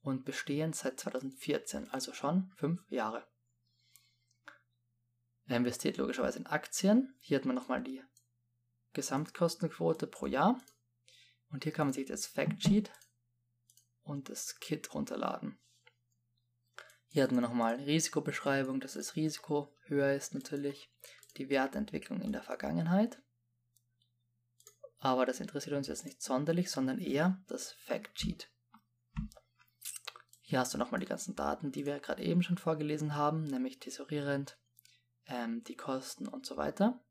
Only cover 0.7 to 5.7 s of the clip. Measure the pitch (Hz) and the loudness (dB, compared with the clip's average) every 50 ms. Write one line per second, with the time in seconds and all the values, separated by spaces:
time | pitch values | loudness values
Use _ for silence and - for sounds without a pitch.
0.7 | 151 - - 131 - - - - - 131 131 135 135 - - - 143 - - - | 0 0 -2 -4 -4 -2 -6 -4 -4 -2 -4 -4 -8 -6 -2 0 0 0 0 -2
1.7 | - - - - - 135 - - - - - 139 160 185 190 190 - - - 139 | -6 -6 -6 -4 -4 -4 -4 -4 -6 -2 0 4 4 4 2 2 -4 -2 0 0
2.7 | 170 180 - _ - 127 110 107 110 120 - _ _ _ _ _ _ _ _ _ | 0 0 -2 _ -2 -2 -2 -2 -2 -4 -8 _ _ _ _ _ _ _ _ _
3.7 | _ _ _ _ _ - _ _ _ _ _ _ _ _ _ - - _ _ _ | _ _ _ _ _ -20 _ _ _ _ _ _ _ _ _ -20 -20 _ _ _
4.7 | _ _ _ _ _ _ _ _ _ _ _ _ _ _ _ - 123 120 123 123 | _ _ _ _ _ _ _ _ _ _ _ _ _ _ _ 0 2 2 2 2